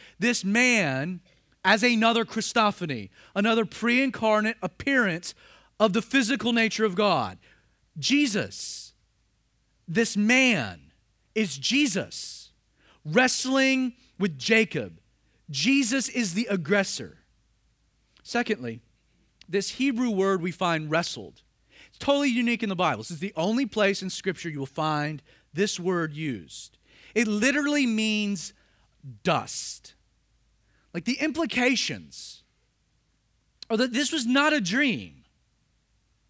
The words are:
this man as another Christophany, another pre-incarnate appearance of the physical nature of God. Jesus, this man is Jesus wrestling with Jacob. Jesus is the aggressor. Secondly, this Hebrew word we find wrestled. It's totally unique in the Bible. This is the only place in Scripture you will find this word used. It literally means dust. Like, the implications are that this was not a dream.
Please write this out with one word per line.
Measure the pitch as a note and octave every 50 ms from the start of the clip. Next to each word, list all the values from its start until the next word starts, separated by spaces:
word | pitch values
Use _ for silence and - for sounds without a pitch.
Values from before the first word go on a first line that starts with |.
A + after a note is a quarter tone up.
| - - _ -
this | F3+ A#3+ A#3+ - -
man | G3 G3+ A#3+ B3+ B3+ A#3+ A3 F3+ C#3+ C3 C3 C#3+ F3 F#3 F3 _ _ _ _ _ _ _ _ -
as | C#4 B3+ G#3
another | A3 B3 A#3+ A3 A3 A3+ A3+ A#3 A3+
Christophany, | - - A3+ - - - A#3+ G#3+ G#3 G3 - F3+ D#3 C3+ A2+ G2 - _ - - - -
another | G3 G3+ A3+ A3+ A3+ A3
pre-incarnate | - - - A3 A#3 A#3+ B3+ C4+ C4+ - - A3+ A3 G#3+ G#3+ G#3+ A3 A#3 -
appearance | - F3+ - - - C#4 C#4 C4 A#3 G3 D#3+ F3 F3 - - _ - - - - _ _ _ -
of | G#3 A3+
the | F3+ A3+
physical | - - - C#4 A#3+ G3+ C#4 A3 - A#3+
nature | A#3+ A#3 A3+ A3 - - A3
of | G#3+ F3+
God. | F3+ G#3 G3+ F3 C#3 A2+ F#2 F#2 - _ _ _ _ _ _ _ _ _ _ - D#3
Jesus, | C3+ - B3+ D4 D4 B3+ F#3+ G3 A#2+ F#2 - - - - - - - - _ _ _ _ _ _ _ _ _ _ _ _ _ _ _ _ _ _ _ -
this | D#3+ G#3 A3+ A3 -
man | G3+ G#3 A3 B3 C4 C4 B3+ A3 D#3 A#2 G2 F2 D#2 C#2+ - _ _ _ _ _ _ _ _ -
is | A3 A3 E3+ C3+ C#3
Jesus | C3 - A3 C#4+ D4+ B3+ E3+ F#3+ A#2 - - - - - - - - - _ _ _ _ _ _ _ _ _ _ -
wrestling | D3+ D#3 A#3 B3+ B3+ - - - B3+ C4 C4+ C4+ C4 C4 C4 C4 B3 A#3 _ _ _ _ -
with | F#3+ G3+ D3+ C3
Jacob. | - - A3 A3 A3 - - D3 G#2+ F#2 E2 - _ _ _ _ _ _ _ _ _ -
Jesus | D3 C3+ D3+ A3+ C4+ C#4 C4+ G3+ B3+ C4+ - -
is | - B3 A#3 F#3 E3
the | G#3 A#3+
aggressor. | G#3 G3+ F#3 D3+ D3 G3+ G3+ F#3+ - - - A2 D#2+ - _ _ _ _ _ _ _ _ _ _ _ _ _ _ _ _ _ _ _ _ _
Secondly, | - - - A#3+ A#3+ - G#3+ G3+ B2+ A#2 A2+ - _ _ _ _ _ _ _ _ _ _ _ _ - -
this | E3 G3+ F#3+ -
Hebrew | - - B3+ C#4 B3 A3 B3+ A#3+
word | G#3+ F#3 F#3+ G3 G3 F#3
we | E3 F3+
find | E3 - F#3+ F3 E3 D#3 D#3 D3+
wrestled. | D#3 E3 F3 - - A#2+ G2 D2 - _ _ _ _ _ _ _ _ - - -
It's | _ -
totally | - - C#4+ C#4+ C#4+ C#4
unique | A#3 A#3+ A#3+ A#3+ A#3+ - A#3
in | G3+
the | F#3+
Bible. | E3+ F#3 D#3 B2+ G2+
This | - -
is | F3 C#3+
the | E3+ G3+ -
only | D#3+ E3 G3 A3+ B3+ C#4
place | G#3+ - G#3+ G#3 G3 G3+ -
in | F#3+ F#3
Scripture | - - - F#3+ E3+ - - E3+
you | D3+ C#3+
will | C3+
find | - - - D#3 D#3 D#3 D3 D3 D3+ D#3 C#3+ _ _ _ _ _ _ -
this | D#3 G3+ G3+ - -
word | E3+ F#3 F#3 E3+ E3 D#3
used. | D3 D3+ D#3+ D3 B2 F#2+ D#2 C#2+ - - - - _ _ _ _ _ - - - -
It | G#3+ A#3+ A3
literally | G#3 G#3 G#3+ C#4 C4 D4 C#4+ C#4+ D4 D4 C4+
means | A#3+ A3 G#3+ A3 A3 G#3+ G#3+ G#3 G3+ G3+ E3 - - - _ _ _ _ _ _ _ _ _ - C3+ A#2 G#2
dust. | - F#3 D#3+ B2 G#2+ - - - - - - - - - - _ _ _ _ _ _ _ _ _ _ _ _ _ _ _ _ _ _ _
Like, | - E3+ -
the | A#3 C4 -
implications | C#4 D#4+ A#3+ D#4 E4 A3 - B3 B3 B3+ C4+ G3+ - - C3+ F#2+ D#2+ C#2+ - - - - - - _ _ _ _ _ _ _ _ _ _ _ _ _ _ _ _ _ _ _ _ _ _ _ - - -
are | A3+
that | G#3+ B3+ B3+
this | A#3 A#3+ D4 -
was | E4 D#4 A#3
not | A#3 B3+ C#4 C#4+ D4+
a | D4+ D4
dream. | G3+ E3 G3 C4 D4+ C4 G3 B2 F#2+ E2 C#2+ C2+ _ _ _ _ _ _ _ _ _ _ _ _ _ _ _ _ _ _ _ _ _ _